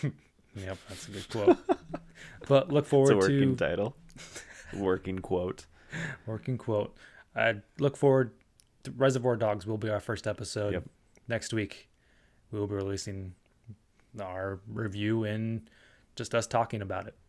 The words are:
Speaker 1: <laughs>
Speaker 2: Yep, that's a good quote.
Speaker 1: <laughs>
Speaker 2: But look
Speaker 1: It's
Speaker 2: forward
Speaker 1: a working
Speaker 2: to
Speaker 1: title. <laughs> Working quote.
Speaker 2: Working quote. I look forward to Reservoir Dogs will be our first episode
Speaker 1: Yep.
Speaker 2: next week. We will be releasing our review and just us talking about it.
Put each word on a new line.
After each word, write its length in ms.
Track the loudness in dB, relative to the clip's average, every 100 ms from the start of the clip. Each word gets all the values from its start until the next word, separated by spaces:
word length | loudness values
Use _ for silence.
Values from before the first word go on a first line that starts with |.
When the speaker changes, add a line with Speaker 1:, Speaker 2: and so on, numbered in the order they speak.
Speaker 1:
<laughs> 100 | -6 -6 _ _ _ -10
Speaker 2:
Yep, 200 | -10 -10 -12
that's 180 | -14 -12
a 40 |
good 180 | -12 -6
quote. 280 | -4 -4 -4 -8
Speaker 1:
<laughs> 800 | -8 -10 -16 -16 -20 -20 -10 2
Speaker 2:
But 220 | 2 4
look 120 | 0
Speaker 1:
It's 60 | 4
Speaker 2:
forward 220 | 6 6
Speaker 1:
a 40 | 6
working 380 | 6 4 4 2
Speaker 2:
to 80 | 0
Speaker 1:
title. 300 | 0 -2 -6 -16 -20 -18 -16
<laughs> 380 | -18 -18 -12
Working 460 | -2 0 0 -2 -6
quote. 460 | 0 0 0 -6 -14 -20 -14 -8 -8 -8 -8
Speaker 2:
Working 320 | -6 -4 -4
quote. 380 | 0 0 -2 -8 -20 -20 -6 2
I 200 | 2 2 -6 0
look 160 | 0 6
forward 340 | 6 8 4 -4 _ _ _ _
to 80 | -10
Reservoir 440 | 2 4 4 2 2
Dogs 280 | 2 0 -2
will 120 | -4
be 120 | -2
our 100 | -2
first 260 | -2 -4 -4
episode 460 | -4 -6 -2 -2
Speaker 1:
Yep. 100 | -2 -6 -14 _ _ -6
Speaker 2:
next 240 | -6 -2
week. 360 | -4 -4 -8 -20 _ _ _ _ _ _
We 80 | -4
will 80 | -2
be 80 | -2
releasing 600 | -2 -4 -6 -8 -10 -14 _ _ -20 -20 _ _ _ -10
our 380 | -8 -4 -4 -4 -6
review 560 | -4 -4 0 0 2
and 460 | 0 -2 -2 -4 -8 -20 -20 -20 _ -10
just 180 | 0 0
us 120 | 2
talking 340 | 2 2 -2
about 260 | -4 -6 -8
it. 80 | -14